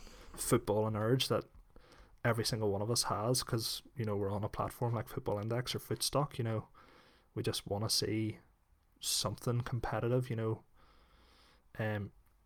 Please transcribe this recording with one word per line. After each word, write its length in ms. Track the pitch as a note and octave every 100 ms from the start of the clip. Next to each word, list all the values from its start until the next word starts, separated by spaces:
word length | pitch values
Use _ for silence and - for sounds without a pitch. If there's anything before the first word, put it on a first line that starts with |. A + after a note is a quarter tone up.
| - - - -
football 500 | - B2+ - G#2 A2
and 100 | G#2+
urge 320 | A2 C3 -
that 160 | A2 - - - - - - - -
every 200 | A#2+ A#2
single 260 | A2 A#2 G#2+
one 120 | G2
of 80 | G#2
us 140 | A#2
has 380 | - G2 A2 B2+
'cause, 400 | - A#2+ A2 - - -
you 80 |
know, 120 | G#2+ G2+
we're 160 | G2
on 120 | G2+
a 40 | G#2
platform 460 | - G2+ - A#2+
like 140 | A#2 -
Football 300 | - - G#2
Index 360 | G#2+ A#2+ B2
or 40 | -
Footstock, 600 | - A2+ - C#3 C#3+ -
you 60 |
know. 220 | A#2 A2 - - - - - - _
We 80 | -
just 240 | A2+ - -
wanna 220 | G2 G#2+
see 480 | - G#2+ G#2+ G#2+ G2+ - _ _ _ _ -
something 600 | - - - G#2+ - A#2+
competitive, 680 | B2 A#2 - A2 A#2 B2+ B2+
you 80 | A2+
know. 260 | A2 A2 - - - - - - - - - - _ -
Um, 320 | A2 G#2+ G2+ - - _